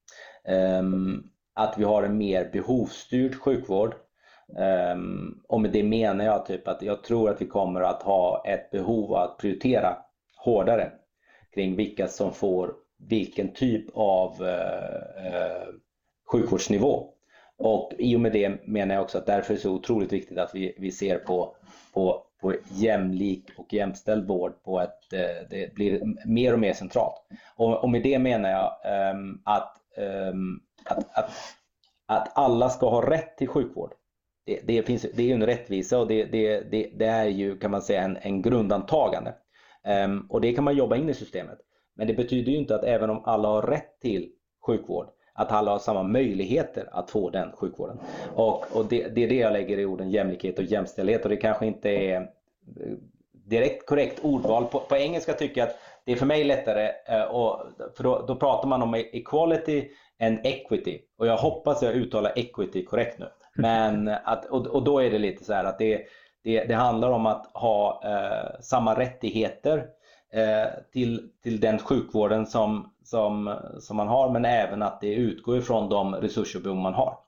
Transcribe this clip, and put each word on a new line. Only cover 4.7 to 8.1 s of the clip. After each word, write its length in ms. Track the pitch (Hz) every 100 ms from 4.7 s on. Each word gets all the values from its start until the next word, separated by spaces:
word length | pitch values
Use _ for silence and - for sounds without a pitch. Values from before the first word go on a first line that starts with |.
| 92 90 90 90 95 90 - -
och 140 | 117
med 100 | 107
det 120 | 104
menar 420 | 104 113 107 98 107
jag 200 | 104 -
typ 220 | 92 -
att 140 | 90
jag 220 | 98 101
tror 260 | - 117 107
att 120 | 98
vi 60 | 92
kommer 340 | 104 92 90
att 220 | 90 90
ha 400 | 98